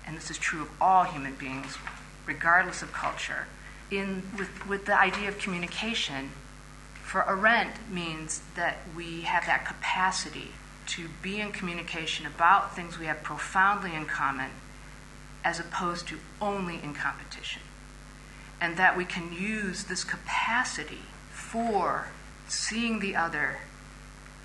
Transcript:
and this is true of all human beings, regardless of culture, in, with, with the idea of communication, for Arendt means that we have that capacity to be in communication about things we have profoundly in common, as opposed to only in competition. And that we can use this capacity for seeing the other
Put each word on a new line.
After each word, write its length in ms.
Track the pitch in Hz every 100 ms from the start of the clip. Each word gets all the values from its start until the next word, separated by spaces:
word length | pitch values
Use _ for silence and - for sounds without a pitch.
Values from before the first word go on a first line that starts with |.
| -
and 80 | 160
this 140 | -
is 80 | 160
true 240 | - 165
of 80 | 147 -
all 240 | 175 190
human 300 | 165 147 139
beings, 460 | 135 135 131 139 - - - - - -
regardless 560 | 147 170 180 180 -
of 100 | 147
culture, 540 | - 143 151 - - - - - - -
in, 320 | 196 196 190 190 202
with, 300 | 190 - 196
with 180 | 196 202
the 100 | 202
idea 320 | 190 196 202
of 120 | 202
communication, 920 | - 175 175 - 220 - - 135 139 - - - - - - -
for 240 | - 190 -
Arendt 600 | 190 220 233 185 - -
means 520 | 180 170 160 156 - - 180
that 220 | 165 - - 165
we 260 | 170 165
have 260 | 165 175 165
that 180 | 127 -
capacity 840 | - - 185 185 - - - - - - - -
to 220 | - 165 147
be 180 | 190 208
in 100 | 208
communication 760 | 202 180 170 165 165 156 - 151
about 480 | 147 170 196 - 185
things 240 | 175 165
we 80 | 160
have 160 | 151
profoundly 720 | - 151 - 190 196 202 185 156
in 100 | 151
common, 460 | - 139 135 135 - - - - - - - - -
as 160 | 170 170
opposed 480 | 170 180 180 175 -
to 100 | 156 - -
only 360 | 208 202 175 165
in 100 | 147
competition. 680 | 139 143 - - - - - - - - - - - - - - -
And 160 | 170 170
that 180 | 185 180
we 100 | 180
can 280 | 185 170
use 520 | 175 202 220 196 170 -
this 180 | 180
capacity 1000 | - - - - - 233 247 - - - - - -
for 800 | - - 226 233 202 156 143 - - - - -
seeing 520 | - - 220 233 220
the 160 | 196 -
other 420 | 165 151 139 139 - - - - - - - -